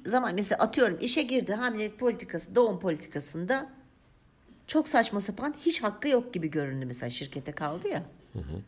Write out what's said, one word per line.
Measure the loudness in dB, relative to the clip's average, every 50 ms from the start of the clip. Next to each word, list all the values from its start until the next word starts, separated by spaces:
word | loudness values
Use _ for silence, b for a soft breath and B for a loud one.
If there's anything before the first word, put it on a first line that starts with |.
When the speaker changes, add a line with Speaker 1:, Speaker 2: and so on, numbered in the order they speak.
| -2
Speaker 1:
zaman | 0 2 2 2 2 0
mesela | 0 0 2 2 2 2
atıyorum | 2 4 4 4 4 4 0
işe | -2 0 2 2
girdi | 2 2 0 0 0 0 -2
hamilelik | 0 0 -2 0 -2 -4 -4 -4 0
politikası, | 0 0 0 0 -4 -6 -6 -6 -6 2 4
doğum | 4 4 4 2 0
politikasında | 0 0 -2 -2 -4 -8 -6 -4 -4 -2 -4 -2 0 0 0 0 -2 -6 -12 -20 -20 -20 _ _ _ _ _ _ _ _ _ _ _ -20 -20 -16 -8
çok | 0 2 2 2 4
saçma | 4 4 4 4 0 -2
sapan | -2 -2 -2 -4 -4 -4 -4 0 0
hiç | 2 2 2 0
hakkı | -2 -2 -2 2
yok | 4 4 4 4 0 -4
gibi | -4 -4 -2
göründü | 0 -2 -2 -2 -2 -4 -4
mesela | -6 -6 -6 -6 -6
şirkete | -6 -6 -8 -8 -8 -8 -8 -8
kaldı | -6 -4 -4 -4 -4 -4 -4
ya. | -4 -4 -4 -6 -8 -14 -20 -20 -12 -10
Speaker 2:
Hı | -8
hı. | -8 -6 -8 -8 -10